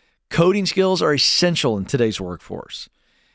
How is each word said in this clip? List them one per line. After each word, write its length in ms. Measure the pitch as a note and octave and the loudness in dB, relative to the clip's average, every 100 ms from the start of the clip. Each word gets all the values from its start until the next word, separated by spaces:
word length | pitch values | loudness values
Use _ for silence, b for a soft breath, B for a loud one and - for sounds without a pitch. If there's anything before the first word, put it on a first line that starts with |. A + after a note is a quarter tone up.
| _ _ _ | _ _ _
Coding 360 | - F3 G3+ F#3 | 2 4 2 0
skills 360 | F#3+ F#3+ F3+ | 0 0 2
are 120 | E3 | 0
essential 640 | C#3+ - - F3 E3 C3 G#2 | 2 0 2 0 2 0 -2
in 60 | |
today's 380 | F#2 B2+ A2+ G2 | -2 0 0 -2
workforce. 680 | F2+ F2+ - - - - - _ _ _ _ | -8 -10 -12 -14 -12 -16 -18 _ _ _ _